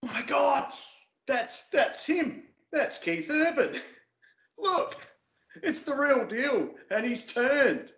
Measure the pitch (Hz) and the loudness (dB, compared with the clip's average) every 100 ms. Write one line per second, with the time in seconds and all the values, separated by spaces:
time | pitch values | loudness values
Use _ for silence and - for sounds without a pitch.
0 | - - - 113 113 - - - - - | -8 -8 -2 2 4 4 0 -10 -18 -20
1 | _ _ - 247 233 - - 302 233 - | _ _ -4 -2 -2 -6 -2 2 2 0
2 | - 349 285 - - _ _ 311 240 - | -2 0 0 -4 -16 _ _ -2 -2 -2
3 | - 170 160 302 320 311 - - - - | -4 -4 -2 2 2 2 0 0 -12 -20
4 | _ _ _ _ _ - 415 359 - - | _ _ _ _ _ -4 0 0 -2 -6
5 | - _ _ _ _ - 381 - - 277 | -18 _ _ _ _ -8 -4 -4 -4 0
6 | 285 269 214 226 277 247 131 - - 208 | 4 4 2 -2 0 0 0 -6 -4 -2
7 | 240 226 - - 247 285 262 139 - | 0 -2 -4 0 2 4 4 2 -6